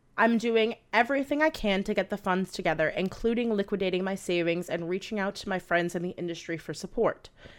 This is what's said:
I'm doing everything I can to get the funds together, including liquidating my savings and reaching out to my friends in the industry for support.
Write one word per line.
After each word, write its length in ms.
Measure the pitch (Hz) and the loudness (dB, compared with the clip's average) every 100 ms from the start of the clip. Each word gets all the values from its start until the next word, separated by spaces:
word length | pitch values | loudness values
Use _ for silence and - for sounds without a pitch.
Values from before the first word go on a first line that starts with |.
| _ - | _ 2
I'm 220 | 226 233 | 4 4
doing 380 | 240 226 220 - _ | 4 4 2 0 _
everything 480 | 214 240 277 269 294 | 2 4 2 0 2
I 80 | 311 | 2
can 340 | 311 208 196 202 | 2 0 0 0
to 80 | 208 | -2
get 160 | 185 | -2
the 60 | 196 | -2
funds 340 | 196 185 185 | 0 0 0
together, 360 | - 175 156 156 | -2 -2 2 0
including 640 | - 185 - 233 233 233 208 | 0 -4 -2 0 0 0 0
liquidating 480 | 202 196 185 180 | 0 -2 0 0
my 100 | 190 | -2
savings 560 | 190 - 175 170 170 175 | -4 -2 0 2 0 -2
and 180 | 170 170 | -4 -4
reaching 320 | 185 - 214 | -6 -4 -4
out 140 | 196 196 | -4 -4
to 140 | - | -6
my 80 | 185 | -6
friends 380 | - 175 175 175 | 0 2 2 -2
in 80 | |
the 80 | 180 | -6
industry 440 | - 175 165 - 160 | -6 -6 -6 -8 -8
for 160 | - | -8
support. 560 | 151 185 - 185 - - - - | -10 -6 0 0 0 -10 -20 -20